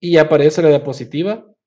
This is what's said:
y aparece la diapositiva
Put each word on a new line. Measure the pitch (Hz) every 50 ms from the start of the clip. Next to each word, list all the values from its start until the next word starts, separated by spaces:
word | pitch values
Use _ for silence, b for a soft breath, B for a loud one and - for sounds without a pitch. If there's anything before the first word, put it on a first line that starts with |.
y | - 175 170 160
aparece | 156 151 160 147 139 151 151 -
la | 170 156
diapositiva | 147 143 - 143 127 - 117 - - 147 170 196 214 220 - _ _ _ _